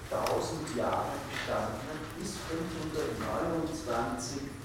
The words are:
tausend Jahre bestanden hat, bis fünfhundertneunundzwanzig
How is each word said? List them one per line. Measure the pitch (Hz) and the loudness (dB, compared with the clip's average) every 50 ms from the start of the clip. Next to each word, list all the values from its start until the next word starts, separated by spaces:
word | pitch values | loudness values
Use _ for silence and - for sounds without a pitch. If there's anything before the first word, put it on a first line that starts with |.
| - - | -4 -2
tausend | - - - - - - - - 160 156 - - - 120 | 0 2 4 4 4 4 2 2 0 -2 -2 -2 0 2
Jahre | 113 - - - - - - - - | 2 4 4 2 2 0 0 -2 -4
bestanden | - - - - - 123 127 - - 113 113 - | -2 -2 -2 0 2 2 2 2 0 0 -2 -4
hat, | 147 156 156 156 - - | -4 -4 -4 -6 -6 -6
bis | - 180 - - - - | -4 -4 -4 -2 -4 -2
fünfhundertneunundzwanzig | - 160 165 165 175 - 160 156 156 - 156 151 - - - - 160 160 160 165 170 160 160 156 - - - - - - - - 131 127 123 - - 135 139 135 - - - - | -2 -2 0 0 -2 -2 -2 -2 -2 0 0 2 2 0 0 0 0 0 2 2 2 2 2 2 2 0 -2 -2 0 2 2 2 2 0 -2 -2 -2 -2 -4 -4 -4 -6 -8 -8